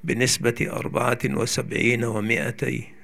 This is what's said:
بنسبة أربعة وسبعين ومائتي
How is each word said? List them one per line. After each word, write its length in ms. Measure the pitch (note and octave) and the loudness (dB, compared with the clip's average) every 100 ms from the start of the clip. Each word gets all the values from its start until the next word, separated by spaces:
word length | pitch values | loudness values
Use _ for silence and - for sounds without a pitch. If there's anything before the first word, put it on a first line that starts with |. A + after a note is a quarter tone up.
بنسبة 640 | - B2+ B2+ - A#2 A#2 - | -2 2 2 4 0 2 -2
أربعة 480 | - - - B2 A#2+ | -2 -2 2 2 2
وسبعين 800 | - C3+ A2+ - A2+ - A#2 A#2+ | 0 0 0 -2 -2 0 2 2
ومائتي 840 | A#2 G#2+ G#2+ A#2 D2+ - B2+ B2 A#2+ - | 0 -2 0 0 0 -2 -4 -4 -8 -18